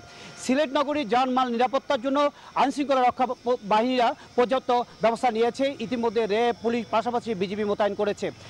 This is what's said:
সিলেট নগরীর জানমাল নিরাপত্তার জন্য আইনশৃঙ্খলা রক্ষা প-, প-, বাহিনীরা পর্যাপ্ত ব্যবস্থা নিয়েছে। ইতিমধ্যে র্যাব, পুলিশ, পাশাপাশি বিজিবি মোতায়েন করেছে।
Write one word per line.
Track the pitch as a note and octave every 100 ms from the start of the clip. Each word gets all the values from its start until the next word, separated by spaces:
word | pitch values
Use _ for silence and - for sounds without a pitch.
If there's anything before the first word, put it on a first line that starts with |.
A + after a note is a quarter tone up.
| - - - -
সিলেট | - C4 D4+
নগরীর | D4 C#4+ D4 A3+
জানমাল | A#3 C4 B3+ B3+
নিরাপত্তার | A#3 B3 C4 - C#4+
জন্য | C4 C#4 C#4+ - -
আইনশৃঙ্খলা | - B3+ C4 C4+ C4+
রক্ষা | B3 - B3
প-, | B3
প-, | A#3+ A#3+
বাহিনীরা | G3+ G#3+ B3 B3+ A#3 D4 - -
পর্যাপ্ত | B3 C4 - B3 A#3 -
ব্যবস্থা | A3 A#3 B3+
নিয়েছে। | A3 A#3 - C4+ E3
ইতিমধ্যে | G#3+ B3 A#3 G#3+ G#3+
র্যাব, | G#3 A#3+ A3+
পুলিশ, | A3 A#3+ G#3+
পাশাপাশি | G#3+ A3+ A#3 A3+
বিজিবি | G3 F#3+ G3+
মোতায়েন | G#3+ G3+ G#3
করেছে। | G3+ G#3 G3 F3+ - -